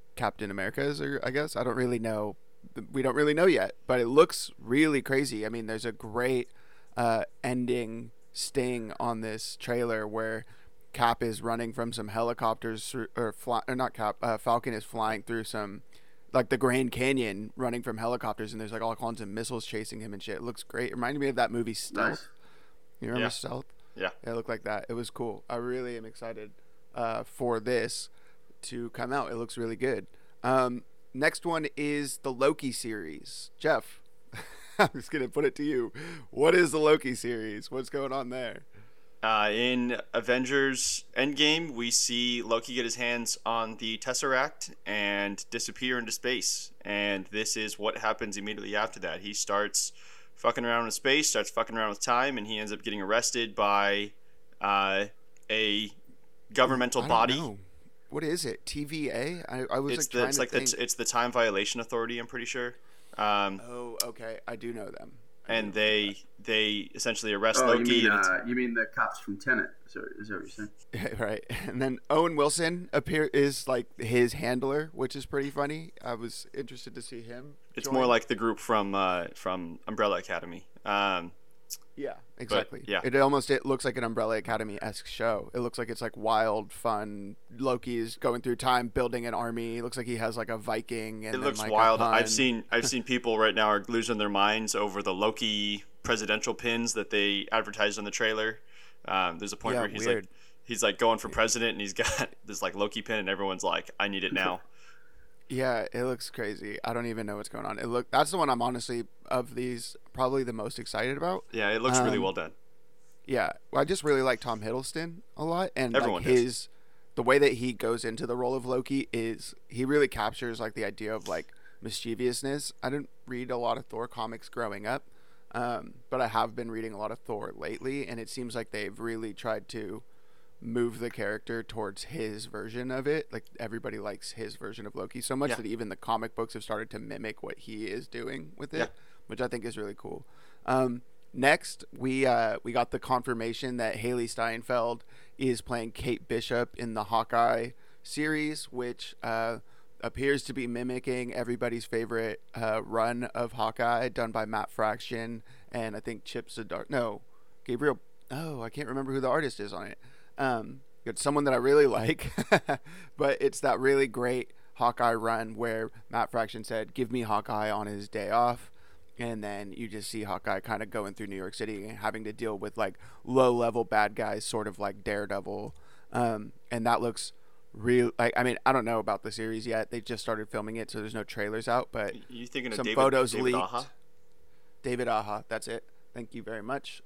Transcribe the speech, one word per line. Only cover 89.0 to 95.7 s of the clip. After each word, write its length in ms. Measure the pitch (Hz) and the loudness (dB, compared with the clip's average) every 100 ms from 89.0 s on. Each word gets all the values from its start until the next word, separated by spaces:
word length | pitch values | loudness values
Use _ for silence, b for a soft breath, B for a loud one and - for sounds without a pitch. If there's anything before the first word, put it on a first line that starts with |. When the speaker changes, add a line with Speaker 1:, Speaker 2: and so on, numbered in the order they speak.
| 123 120 120 | 2 0 -2
Speaker 1:
an 80 | |
army. 420 | 113 117 117 117 117 | -2 -2 -2 -4 -4
It 40 | |
looks 140 | 117 131 | -4 -4
like 80 | 117 | -4
he 100 | 113 | 0
has, 200 | 113 113 | 0 -2
like, 100 | 110 | -4
a 80 | 113 | -4
Viking 680 | 107 110 - 117 110 110 110 | -2 -2 -2 -4 -4 -6 -4
and 80 | |
Speaker 3:
It 40 | 127 | 0
Speaker 1:
then, 20 | 143 | 0
Speaker 3:
looks 120 | 110 | 0
Speaker 1:
like, 120 | 107 | 2
a 40 | |
Speaker 3:
wild. 260 | 107 113 113 | 8 8 8
I've 200 | 117 113 | 6 6
Speaker 1:
Hun. 60 | 110 | 6
Speaker 3:
seen, 360 | 113 131 113 - | 4 4 2 2
I've 160 | 117 120 | 2 2
Speaker 1:
<laughs> 40 | |
Speaker 3:
seen 100 | 127 | 0
people 340 | 113 123 120 110 | 0 0 2 6
right 160 | 110 | 6
now 120 | 98 107 | 6 6
are 160 | 104 98 | 4 4
losing 280 | 117 110 107 | 0 2 2
their 120 | 104 | 2
minds 440 | 101 104 110 110 | 6 6 6 2
over 280 | 101 104 98 | 0 0 0
the 100 | 101 | 0
Loki 720 | 92 107 110 113 104 104 | 4 2 2 0 0 0